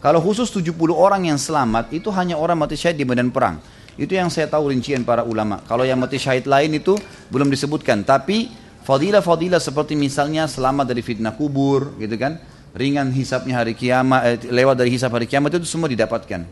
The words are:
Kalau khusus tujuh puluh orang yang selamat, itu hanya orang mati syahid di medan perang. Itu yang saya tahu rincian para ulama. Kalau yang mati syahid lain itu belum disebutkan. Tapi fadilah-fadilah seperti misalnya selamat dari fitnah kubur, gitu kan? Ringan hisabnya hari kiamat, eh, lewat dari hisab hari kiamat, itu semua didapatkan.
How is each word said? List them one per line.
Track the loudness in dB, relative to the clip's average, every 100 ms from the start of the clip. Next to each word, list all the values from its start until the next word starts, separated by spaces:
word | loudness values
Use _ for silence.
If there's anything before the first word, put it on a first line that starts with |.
Kalau | 4 4
khusus | 2 0 -2
tujuh | -2 -4
puluh | 0 0 4
orang | 4 4 0
yang | -2
selamat, | -2 0 2 0 -2
itu | -6 -4
hanya | -2 -2
orang | -2 0 0
mati | -2
syahid | 0 -2 0
di | 0
medan | 0 0
perang. | 2 0 -2 -14 -20 -20
Itu | -8 -2 0
yang | 0
saya | -2 -2
tahu | 0 0
rincian | -2 0 -2 0
para | 0
ulama. | 0 -2 -2 -4 -4
Kalau | 0 2
yang | 0
mati | -2 -2
syahid | 0 -2 2
lain | 2 2
itu | 0 0 0 -2 -20 -4
belum | 0 2
disebutkan. | 2 -2 -2 0 0
Tapi | 2 2 2 -2 -2 -10 -20 -16
fadilah-fadilah | 0 0 4 2 4 0 2 0
seperti | 0 -4 -2
misalnya | 0 -2 0 -2 -2 -4
selamat | 0 0 0 0
dari | -2 -4
fitnah | -4 -4 -2
kubur, | -2 0 2 2 -2 -8
gitu | -6 -4
kan? | -4 -6 -16 -20 -18
Ringan | -4 -2 0 0
hisabnya | -2 -2 -4 -2 -2
hari | -2 -2
kiamat, | 0 2 4 4 2
eh, | 0 0
lewat | 2 4 4
dari | 2
hisab | 2 0
hari | -2 0
kiamat, | 0 0 0
itu | -4
semua | -4 -2
didapatkan. | 0 0 -2 -4 -8 -8